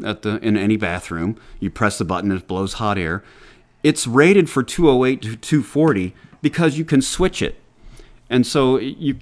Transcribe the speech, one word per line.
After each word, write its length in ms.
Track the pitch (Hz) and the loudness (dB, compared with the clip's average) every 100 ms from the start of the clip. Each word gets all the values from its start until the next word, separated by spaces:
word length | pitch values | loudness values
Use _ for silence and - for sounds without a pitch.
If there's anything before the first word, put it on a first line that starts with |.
at 200 | 104 104 | -8 -6
the, 140 | 107 107 | -4 -2
in 200 | 113 107 | 0 0
any 180 | 101 107 | 2 0
bathroom. 600 | 101 90 - 82 87 113 - - | -2 -6 -6 -4 -4 -6 -12 -10
You 100 | 95 | -8
press 300 | - 104 - | -2 -2 0
the 60 | 82 | -4
button, 260 | 92 98 | -2 -2
it 160 | 92 - | -2 -4
blows 260 | 92 95 | -4 -4
hot 240 | - 110 101 | -4 -2 -2
air. 260 | 82 92 - - - - _ _ | -2 -6 -8 -20 -20 -20 _ _
It's 240 | 151 147 127 | 0 0 0
rated 420 | 120 160 208 160 | 4 6 6 4
for 140 | - | -2
two 260 | 123 - 165 | -4 2 4
oh 160 | 127 127 | 4 2
eight 160 | 131 | 0
to 120 | 107 113 | -6 -12
two 260 | - 156 | -2 0
forty 540 | 113 139 160 107 92 - - - | 0 0 2 2 -2 -8 -20 -6
because 360 | 147 - 165 143 | -4 0 0 0
you 80 | 160 | 0
can 160 | 143 | 2
switch 400 | - - 185 - | 2 0 -2 0
it. 180 | 87 - _ _ - - - - _ | -6 -6 _ _ -20 -20 -20 -20 _
And 200 | 127 123 | 0 2
so 320 | 151 131 127 | 2 2 2
you, 380 | 127 - 143 131 | -2 -4 -4 -4